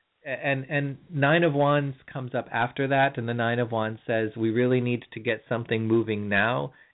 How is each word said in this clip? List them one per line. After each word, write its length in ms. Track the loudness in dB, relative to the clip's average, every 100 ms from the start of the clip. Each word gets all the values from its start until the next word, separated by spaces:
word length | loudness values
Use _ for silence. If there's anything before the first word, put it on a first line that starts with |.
| _ _ -10
and, 400 | -6 -4 -4 -2
and 280 | -4 -4 -6 -8
Nine 340 | 0 4 4
of 100 | 4
Wands 440 | 4 2 2 0 -6 -12
comes 220 | -12 -6
up 140 | -6 -4
after 360 | -2 -2 -2 0
that, 300 | 2 2 0
and 100 | -4
the 60 |
Nine 260 | 0 0 0
of 120 | 0
Wands 280 | -2 -2 -4 -4
says, 240 | -2 -2 -2
"We 140 | 0
really 300 | 2 2 2
need 220 | 0 -2 -6
to 60 | -8
get 240 | -4 -4 -4
something 360 | -6 -2 -2 2
moving 420 | 2 2 -2 -2
now, 440 | 0 2 0 -4 -10 _